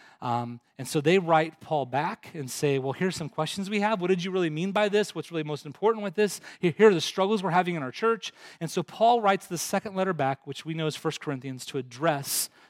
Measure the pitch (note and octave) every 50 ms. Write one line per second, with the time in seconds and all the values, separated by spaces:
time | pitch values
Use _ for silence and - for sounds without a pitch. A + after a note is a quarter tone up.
0 | - - - - - B2+ A#2 A#2+ A#2+ A#2+ A#2+ A#2+ _ _ _ - B2+ - - D#3+
1 | C#3 D#3 F3+ G3 F3 D#3+ E3 D#3 D#3+ D#3+ - _ - - D#3 D3 C3 B2+ B2 C#3
2 | D3+ F3+ A3+ - - - - E3 C3+ B2 - - D#3 C#3+ C#3 C3+ C3 C#3 C3 -
3 | F3+ F#3+ E3 - D#3+ C#3 - - D#3 D#3 - G3 G3 F#3+ G#3+ G#3 G3+ G#3+ A3+ F#3
4 | F3 F3 F#3+ F3+ E3+ G3 F#3 F#3+ F3+ D#3+ D3+ D#3 F3+ G3 F#3 G#3 G#3+ G#3 G3 G#3
5 | G3+ - - E3 D3 - E3+ D#3+ D#3 D3+ D3 C#3 - D#3 C3 - F#3 A3 A3+ A3
6 | G#3 G3+ D#3+ - G#3+ G3 - - - - - - - F3 - - G#3+ A3 G3 D#3+
7 | - - - G3 F#3+ G3 A3 G3+ F3+ F3+ D#3+ F3+ F3+ F3+ F3 D#3+ C3+ B2+ - -
8 | A3 A3+ A#3 - - - - - - - - - E3+ D#3 - F#3 D#3+ - - -
9 | G#3+ A#3 A#3+ A#3+ G#3+ G3 G3 F#3 - - F3+ D3+ - - - G3 - G#3+ F#3+ F#3+
10 | F#3 F#3+ F3+ D3 C#3 C3+ C#3 - - C#3+ C#3 - - D#3+ D#3+ D#3+ D#3+ D#3 C#3+ -
11 | - D#3+ D3 - - D3+ C#3+ B2+ B2+ C3+ C3 B2+ - - - C#3 B2+ B2+ A#2+ B2
12 | D3+ E3 D3+ C#3 C#3+ - - - - - _ - - _